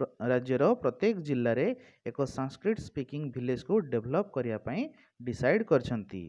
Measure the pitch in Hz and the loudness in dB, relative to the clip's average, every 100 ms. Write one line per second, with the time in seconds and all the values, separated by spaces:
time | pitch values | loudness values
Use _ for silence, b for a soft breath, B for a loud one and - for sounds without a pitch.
0 | 131 - 120 127 127 127 156 247 127 120 | -6 -4 0 0 2 4 4 4 0 0
1 | 208 202 147 127 120 113 185 247 B B | 0 0 -2 0 2 2 2 -2 B B
2 | - - 135 - 135 - 202 220 - - | -10 -2 -4 -2 -6 -4 -2 -2 -4 -8
3 | 127 147 147 123 123 123 - 214 147 120 | -6 -6 -6 -4 -2 -4 0 0 2 -2
4 | 117 160 202 139 117 107 - 160 311 b | 0 -2 -2 -4 -2 -4 -4 -6 -6 b
5 | b b 123 113 127 208 220 143 123 117 | b b -8 0 2 2 4 2 2 -6
6 | 95 95 | -6 -10